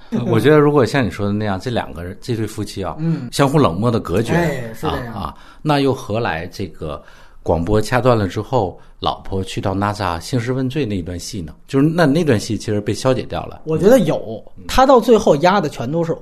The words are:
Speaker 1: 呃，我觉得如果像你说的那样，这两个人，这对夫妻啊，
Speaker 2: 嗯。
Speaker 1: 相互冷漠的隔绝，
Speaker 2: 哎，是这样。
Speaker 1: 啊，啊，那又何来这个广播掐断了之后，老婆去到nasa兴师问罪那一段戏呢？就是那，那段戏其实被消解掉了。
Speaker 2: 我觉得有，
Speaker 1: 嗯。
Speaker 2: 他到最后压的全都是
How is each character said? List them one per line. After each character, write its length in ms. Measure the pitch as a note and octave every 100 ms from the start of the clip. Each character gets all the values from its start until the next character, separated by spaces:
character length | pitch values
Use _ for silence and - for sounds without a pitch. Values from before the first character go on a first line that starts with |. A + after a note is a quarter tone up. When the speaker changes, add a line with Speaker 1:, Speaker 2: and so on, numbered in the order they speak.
| -
Speaker 1:
呃， 140 | A3 A#2+
我 140 | A2+
觉 100 | A#2+
得 80 | D3+
如 140 | D3
果 140 | D3 A2
像 200 | C#3 G#2+
你 60 |
说 160 | - G2+
的 60 |
那 100 | G#2
样， 160 | G#2+ F#2+
这 100 | B2+
两 240 | G#2+ -
个 80 | -
人， 160 | F2+ G2+
这 120 | -
对 140 | A2+ G#2+
夫 160 | -
妻 180 | G2+ -
啊， 140 | F2 D2+
Speaker 2:
嗯。 300 | D#3+ D#3 B2
Speaker 1:
相 160 | - C#3
互 140 | D3+
冷 180 | G#2+ F2
漠 140 | A#2
的 80 | A2
隔 220 | - F2+
绝， 100 | A2+ E3
Speaker 2:
哎， 380 | E3+ - A#2
是 100 | A2+
这 120 | D#3+ -
样。 100 | A#2+
Speaker 1:
啊， 60 | G#2+
啊， 160 | D#2+ - - -
那 200 | D#3 C#3+
又 120 | C3+
何 240 | C3 - G#2+
来 300 | A2+ D#2+ F2+
这 180 | - F#2
个 360 | - D#2 C#2+ - - - -
广 180 | - E2+
播 200 | E2+ G#2+
掐 180 | G#2+ B2+
断 180 | B2 A#2
了 80 | F#2+
之 160 | G#2+
后， 380 | G2 B2+ F#2 - - -
老 140 | F2+ -
婆 240 | - F#2+
去 160 | F#2+ -
到 160 | G2+ F#2+
nasa 420 | G2+ G2+ F#2+ E2
兴 180 | - B2+
师 140 | A2+
问 160 | C3 C3
罪 160 | D3+ A#2+
那 100 | G2+
一 60 |
段 180 | E2 F2
戏 220 | - G#2
呢？ 120 | D#2+ - -
就 100 | C3+
是 80 | D3+
那， 200 | E3 D3+
那 180 | D3
段 160 | D#3 G#2+
戏 180 | - G#2
其 100 | -
实 120 | G#2
被 140 | G#2
消 200 | G2+ C3
解 100 | A2+
掉 220 | - E2 D#2
了。 160 | D#2 D#3
Speaker 2:
我 120 | D#3
觉 120 | F#3
得 100 | C4
有， 420 | D#3 B2 - A2 - -
Speaker 1:
嗯。 60 | -
Speaker 2:
他 200 | - C4+
到 120 | B3+
最 200 | B3 G#3+
后 180 | G#3 D3
压 220 | F3 G3+
的 80 | D3+
全 240 | - A#2+
都 100 | E3 E3
是 100 | -